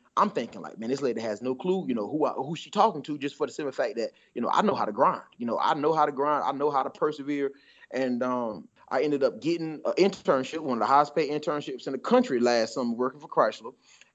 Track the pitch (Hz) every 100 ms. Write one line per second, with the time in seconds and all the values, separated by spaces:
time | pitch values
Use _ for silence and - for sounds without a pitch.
0 | _ - 202 139 117 92 80 - 220 139
1 | 135 110 113 104 123 131 180 190 143 113
2 | 101 156 135 - 131 165 - 214 214 160
3 | 131 147 139 - 139 - 143 127 120 113
4 | 110 - _ 120 113 - 208 117 110 104
5 | 165 - - - 117 90 95 160 147 160
6 | 151 135 147 143 107 139 147 139 135 -
7 | 156 151 139 143 139 - _ _ - 127
8 | 131 123 127 127 117 101 - _ - 131
9 | 151 143 131 110 151 170 160 151 - -
10 | 190 185 - 135 131 160 156 117 107 139
11 | 147 165 143 147 151 147 147 127 151 135
12 | - 254 196 123 120 120 110 143 120 117
13 | 127 143 160 165 113 - 113 - _ -
14 | _